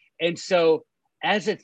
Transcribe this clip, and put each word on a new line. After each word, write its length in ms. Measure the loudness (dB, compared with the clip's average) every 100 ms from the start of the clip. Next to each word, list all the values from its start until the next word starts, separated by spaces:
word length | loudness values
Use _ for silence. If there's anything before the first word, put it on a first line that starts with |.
| _ -6
And 180 | -4 -4
so 460 | -2 2 4 2 _ _ _ _
as 240 | -2 -2 -2
a 80 | -6